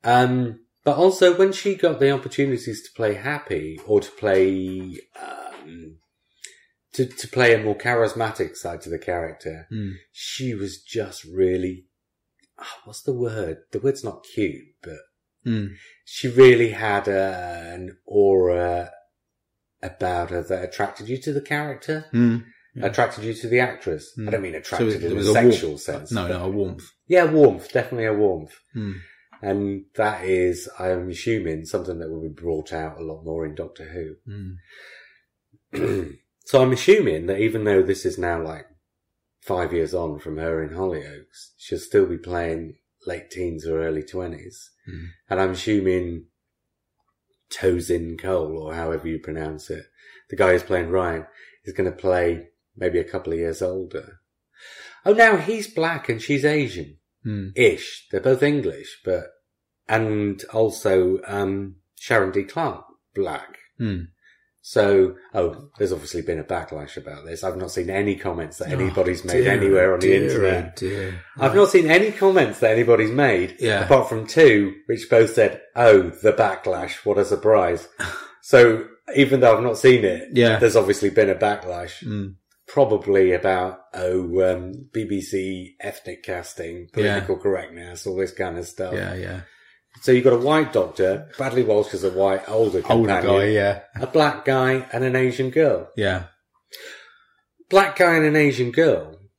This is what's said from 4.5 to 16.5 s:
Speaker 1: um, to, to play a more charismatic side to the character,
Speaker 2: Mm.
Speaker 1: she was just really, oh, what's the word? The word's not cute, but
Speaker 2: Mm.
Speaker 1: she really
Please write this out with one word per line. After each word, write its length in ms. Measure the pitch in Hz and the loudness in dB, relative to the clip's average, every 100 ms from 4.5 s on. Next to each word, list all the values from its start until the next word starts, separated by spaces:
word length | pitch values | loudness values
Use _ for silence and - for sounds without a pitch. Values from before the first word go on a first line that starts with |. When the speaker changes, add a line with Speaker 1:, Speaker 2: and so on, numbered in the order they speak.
| 95 92 95 92 - _ - | 2 -6 -8 -12 -16 _ -18
Speaker 1:
um, 760 | - - - - 78 82 80 - _ _ _ _ - _ _ _ _ | -16 -14 -16 -18 -20 -20 -20 -20 _ _ _ _ -20 _ _ _ _
to, 120 | - 127 | -6 -6
to 220 | - - | -6 -8
play 260 | 127 123 | 2 4
a 100 | 113 | 4
more 120 | 107 101 | 2 -4
charismatic 760 | 120 120 110 113 113 - 92 - | -2 0 0 -2 -6 -4 -8 -8
side 260 | - 82 | -12 -12
to 60 | 82 | -12
the 100 | 82 | -10
character, 680 | - 87 80 78 - 80 82 | -6 -6 -8 -12 -14 -14 -12
Speaker 2:
Mm. 200 | 107 101 92 _ | -10 -10 -12 _
Speaker 1:
she 420 | - - - 131 | -18 -14 -10 -8
was 280 | 107 98 - | -8 -10 -12
just 420 | _ 113 98 - 80 | _ -8 -8 -12 -12
really, 600 | 90 92 92 92 92 _ _ _ _ _ _ _ - | -2 0 0 -6 -10 _ _ _ _ _ _ _ -20
oh, 60 | - - - | -20 -20 -20
what's 160 | - | -10
the 120 | - | -6
word? 440 | 127 120 110 87 80 _ | -4 -4 -6 -8 -10 _
The 80 | 104 | -4
word's 240 | 131 135 | -4 -4
not 220 | 110 - - - | -10 -14 -12 -4
cute, 300 | 95 67 _ _ | -4 -6 _ _
but 140 | 85 76 _ _ _ _ 123 | -20 -20 _ _ _ _ -6
Speaker 2:
Mm. 220 | 110 101 92 - _ - | -4 -6 -14 -20 _ -18
Speaker 1:
she 220 | - 127 | -10 -2
really 440 | 120 127 | 8 10